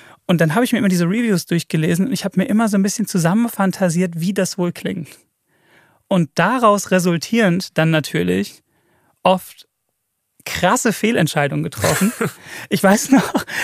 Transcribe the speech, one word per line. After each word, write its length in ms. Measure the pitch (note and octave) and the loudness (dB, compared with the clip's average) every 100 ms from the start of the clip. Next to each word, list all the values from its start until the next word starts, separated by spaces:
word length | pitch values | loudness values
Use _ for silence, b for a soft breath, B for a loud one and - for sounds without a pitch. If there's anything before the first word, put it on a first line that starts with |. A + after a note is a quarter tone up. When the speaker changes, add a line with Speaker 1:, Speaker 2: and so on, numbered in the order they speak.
| B B - | B B -2
Speaker 1:
und 120 | F3 | 2
dann 140 | D#3+ F3 | 2 2
habe 100 | B3 | 0
ich 60 | |
mir 60 | A3 | 2
immer 100 | G3+ | 2
diese 160 | F3+ E3+ | 2 0
Reviews 400 | G#3+ A#3 F3+ - | 0 0 0 0
durchgelesen 600 | E3+ - D#3+ D#3 F3 F#3+ | -2 -2 -2 0 0 0
und 60 | |
ich 120 | - G3 | -2 -4
habe 140 | F#3 | -2
mir 60 | F#3 | 0
immer 220 | G#3 A3 | 2 2
so 100 | G3 | 2
ein 60 | |
bisschen 240 | G3 - G3+ | 0 -2 -2
zusammenfantasiert, 1120 | F#3 E3 G3+ A#3 - F#3+ - F#3 E3 F#3 E3+ | 0 2 2 0 0 -2 0 0 0 -2 -2
wie 140 | F3 | -4
das 240 | G3+ F#3 - | -2 -2 -2
wohl 140 | F3 | -4
klingt. 360 | - - F#3+ C#3+ - _ _ _ b b b b b - | -4 -8 -8 -10 -16 _ _ _ b b b b b -2
Und 220 | F#3+ E3 - | 0 0 0
daraus 560 | F3 B3+ A3+ G3+ - | 0 2 4 2 2
resultierend 840 | F#3 F3+ E3+ - A3+ G#3 E3+ - - | 0 2 -2 0 2 2 2 -2 0
dann 120 | D#3+ | 2
natürlich 720 | D#3+ - E3 F3+ F3+ G3+ - _ _ _ _ _ _ | 2 0 -2 0 0 -2 -8 _ _ _ _ _ _
oft 440 | F#3 F#3 - - - _ _ _ _ _ _ _ - | 0 0 -2 -20 -20 _ _ _ _ _ _ _ -12
krasse 460 | - F3+ B3 A#3+ | -2 0 2 0
Fehlentscheidungen 680 | F#3 A3 A#3+ D#3 D3+ C#3+ D3 | 0 0 0 0 0 -2 -2
getroffen. 480 | D#3+ - - D#3 G3 - | -6 -2 0 2 0 -2
Speaker 2:
<laughs> 40 | G#3 - B B B | -6 -6 B B B
Speaker 1:
Ich 140 | F3+ | 2
weiß 280 | G3 G#3 - | 4 4 4
noch, 340 | C4 - B3 - B | 2 2 -4 -6 B